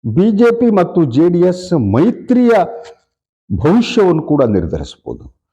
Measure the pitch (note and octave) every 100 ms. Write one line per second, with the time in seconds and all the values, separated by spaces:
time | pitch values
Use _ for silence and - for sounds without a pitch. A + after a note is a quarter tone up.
0 | A#2+ A2+ G#3 G3+ A#3+ A#3 A#3+ G#3 E3 F#3
1 | D3+ A#2+ E3+ F3 F3+ F3+ - E3 G#2 A2
2 | G3 A#3+ - B3 A#3+ A3 E3 - - -
3 | _ _ _ _ _ F2+ C#3 A3 A#3 -
4 | F#3+ D#3+ - D3 B2 G2+ E2 D2 C#2+ -
5 | - A#1+ A#1+ _ _